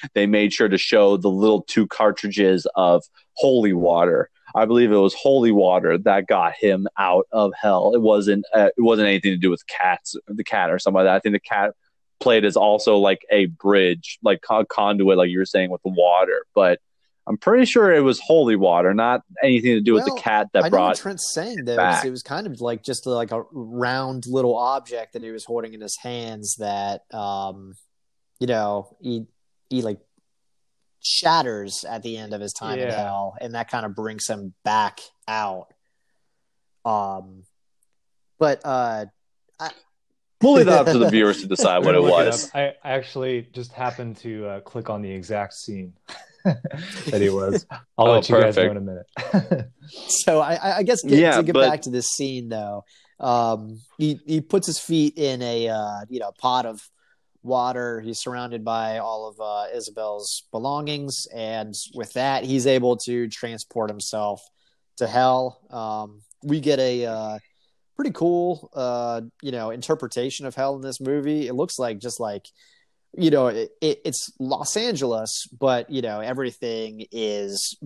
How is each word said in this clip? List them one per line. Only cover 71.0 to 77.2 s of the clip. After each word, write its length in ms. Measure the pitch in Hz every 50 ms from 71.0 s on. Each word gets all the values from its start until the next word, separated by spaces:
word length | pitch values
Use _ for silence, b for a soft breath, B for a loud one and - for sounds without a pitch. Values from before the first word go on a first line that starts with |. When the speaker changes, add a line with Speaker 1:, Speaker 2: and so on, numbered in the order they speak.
Speaker 2:
movie. 480 | 135 131 143 147 139 147 151 151 139 117
It 60 | 127
looks 260 | 131 175 180 - -
like 180 | 127 117 107 98
just, 220 | 117 120 - -
like, 260 | 117 107 101 98 _ - _ _ _ _ _ _ _ _ _ _ _ _ - -
you 100 | 151 160
know, 200 | 147 139 127 123
it, 240 | 104 113 110 - _ -
it, 200 | 160 151 143 - -
it's 260 | 156 123 - - - _ -
Los 380 | 131 131 135 - 147 - -
Angeles, 720 | 208 233 247 196 135 135 120 113 110 110 - - - - -
but, 420 | 127 - 139 131 127 120 117 -
you 100 | 143 131
know, 200 | 120 110 104 107
everything 840 | 110 123 127 135 131 120 - - 123 117 113 113 110 110 107 110 110 _
is 640 | - 117